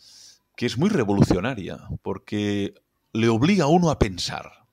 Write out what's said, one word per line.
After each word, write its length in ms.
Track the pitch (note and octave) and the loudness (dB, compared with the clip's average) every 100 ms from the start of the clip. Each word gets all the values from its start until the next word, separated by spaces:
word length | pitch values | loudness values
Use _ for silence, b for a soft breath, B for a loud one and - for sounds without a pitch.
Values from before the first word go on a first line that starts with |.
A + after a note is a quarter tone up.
| B B B B _ - | B B B B _ -4
que 120 | A#2+ | -4
es 100 | A#2 | 0
muy 120 | F#3+ | 0
revolucionaria, 960 | E3 G2+ G2+ - F#2 A2 A#2+ E2+ F2 - - | 0 0 2 2 2 -2 -6 -10 -12 -12 -10
porque 720 | G2+ F#2+ - G#2 G#2 G2+ G2+ - _ _ _ | -8 -10 -6 -4 -2 -2 -4 -8 _ _ _
le 160 | A#2 A2+ | 0 2
obliga 340 | A2+ D3 G3+ | 2 2 2
a 60 | C#3+ | 4
uno 200 | F3 E3+ | 4 4
a 80 | C3+ | 2
pensar, 680 | G#2+ F2+ - - - - _ | -2 -2 -8 -8 -12 -20 _